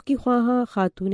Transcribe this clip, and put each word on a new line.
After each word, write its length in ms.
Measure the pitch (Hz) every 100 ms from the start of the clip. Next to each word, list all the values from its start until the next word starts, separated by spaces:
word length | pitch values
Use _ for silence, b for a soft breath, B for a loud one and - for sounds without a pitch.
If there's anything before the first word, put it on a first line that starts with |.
کی 120 | - 262
خواہاں 480 | 254 240 233 247 240
خاتون 440 | 202 185 - 190